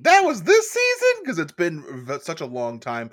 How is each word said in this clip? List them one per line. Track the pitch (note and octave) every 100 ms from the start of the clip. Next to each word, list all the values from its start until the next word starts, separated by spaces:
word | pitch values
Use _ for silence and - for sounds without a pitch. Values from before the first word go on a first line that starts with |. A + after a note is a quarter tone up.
That | F#3+ F#4
was | F#4+ C4+
this | E3+ A4 A4
season? | - B4 B4 B4 A#4+ E4+
Cause | F#3
it's | D3+
been | - F3 D#3+ C#3 C3 B2
v-, | C#3
such | - D#3+
a | C#3
long | B2 A#2+ A#2
time. | A#2+ A#2+ A#2